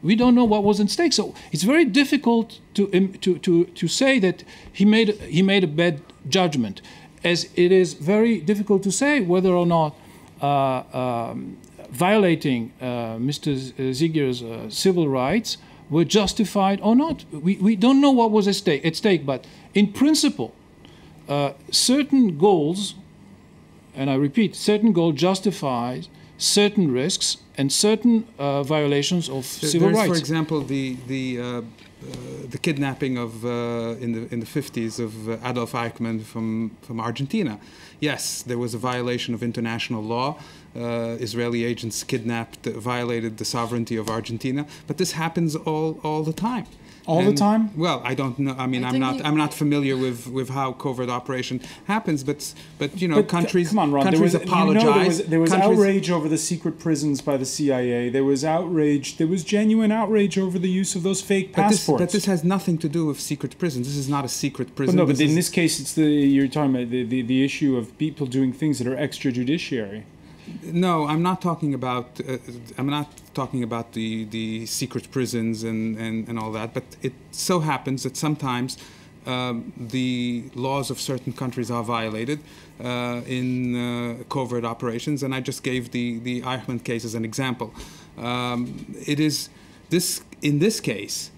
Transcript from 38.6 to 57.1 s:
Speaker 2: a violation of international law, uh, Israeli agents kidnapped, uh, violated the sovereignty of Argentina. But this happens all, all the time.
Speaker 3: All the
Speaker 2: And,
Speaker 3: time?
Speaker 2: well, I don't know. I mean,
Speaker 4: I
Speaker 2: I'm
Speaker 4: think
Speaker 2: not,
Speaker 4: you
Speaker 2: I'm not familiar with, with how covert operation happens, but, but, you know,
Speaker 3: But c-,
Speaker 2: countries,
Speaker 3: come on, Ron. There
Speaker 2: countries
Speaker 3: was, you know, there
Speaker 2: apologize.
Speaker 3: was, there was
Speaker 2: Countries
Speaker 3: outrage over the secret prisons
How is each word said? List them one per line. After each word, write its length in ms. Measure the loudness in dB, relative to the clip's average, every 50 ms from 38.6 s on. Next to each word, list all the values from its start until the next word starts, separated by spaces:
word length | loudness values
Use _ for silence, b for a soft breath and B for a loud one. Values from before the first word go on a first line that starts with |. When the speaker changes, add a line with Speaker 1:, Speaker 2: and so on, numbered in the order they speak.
| -4 -4 -6
Speaker 2:
a 60 | -4
violation 540 | -4 -2 -2 -2 -2 -2 -4 -4 -4 -6 -6
of 100 | -4 -4
international 580 | -6 -4 -4 -4 -4 -4 -4 -6 -6 -6 -6
law, 380 | -4 -4 -4 -2 -2 -4 -4 B B B B B B B -12
uh, 420 | -8 -6 -4 -4 -4 -4 -4 -6 -6
Israeli 460 | -6 -6 -4 -2 -2 -2 -2 -2 -2
agents 380 | -2 -4 -4 -6 -8 -8 -8 -6
kidnapped, 640 | -4 -4 -2 -2 -2 -4 -4 -6 -8 -12 -10 -8 -8
uh, 40 |
violated 680 | -8 -6 -4 -4 -2 -2 -2 -2 -2 -2 -4 -6 -6 -6
the 80 | -8
sovereignty 500 | -6 -4 -4 -4 -2 -2 -4 -4 -2 -4 -4
of 120 | -4 -4
Argentina. 560 | -4 -4 -4 -6 -8 -6 -4 -4 -4 -4 -6 -8 B B B -10
But 100 | -4 -4
this 160 | -4 -4 -2
happens 420 | -4 -4 -4 -2 0 -2 0 -2
all, 440 | -4 -4 -4 -4 -2 -2 -4 -4 -4 -4
all 200 | -4 -2 -2 -2
the 100 | -4 -4
time. 320 | -2 -4 -4 -4 -4 -6 -10 -16 -20 B B B B B 0
Speaker 3:
All 160 | 2 4 4
the 60 | 4
Speaker 2:
And, 80 | 4 4
Speaker 3:
time? 380 | 4 4 4 4 2 0 0
Speaker 2:
well, 240 | -2 0 0 0 -2 -2
I 80 | -4 -2
don't 240 | -2 -2 -4 -2 -2
know. 180 | -2 -2 -2 -4
I 80 | -4 -2
mean, 160 | -2 -2 -2
Speaker 4:
I 60 | 0
Speaker 2:
I'm 40 | 0
Speaker 4:
think 80 | 0
Speaker 2:
not, 140 | 0 0 -2
Speaker 4:
you 80 | -2 -2
Speaker 2:
I'm 120 | 0 2
not 200 | 2 2 0 0
familiar 420 | 0 0 2 2 2 2 0 0 0
with, 300 | 0 -2 -4 -6 -10 -8
with 220 | -6 -6 -6 -4
how 220 | -4 -4 -4 -4 -4
covert 360 | -4 -6 -6 -4 -4 -4 -4
operation 500 | -4 -6 -4 -6 -6 -6 -4 -4 -6 -8 B B B B B
happens, 380 | -2 -2 -2 0 0 -2 -2 -2
but, 300 | -4 -6 -6 -6 -14 -14 B B B B B
but, 240 | -6 -6 -4 -2
you 60 | -2 2
know, 80 | 4
Speaker 3:
But 100 | 4 4
c-, 120 | 4 2 0
Speaker 2:
countries, 320 | 0 2 2 2 2 2
Speaker 3:
come 100 | 2 2
on, 120 | 2 2
Ron. 120 | 2 4 4
There 80 | 4
Speaker 2:
countries 220 | 6 6 6 6 4
Speaker 3:
was, 80 | 2 0
you 60 | 2
know, 220 | 2 4 4 6 6
there 80 | 6
Speaker 2:
apologize. 260 | 6 6 6 6 4 4
Speaker 3:
was, 200 | 2 0 0 0
there 120 | 2 4
was 100 | 4 4
Speaker 2:
Countries 300 | 4 4 6 6 6 6
Speaker 3:
outrage 320 | 6 6 4 2 2 2
over 180 | 0 0 0 0
the 80 | 0 0
secret 400 | 0 -2 -4 -4 -4 -6 -6 -4
prisons 420 | 0 0 0 0 2 0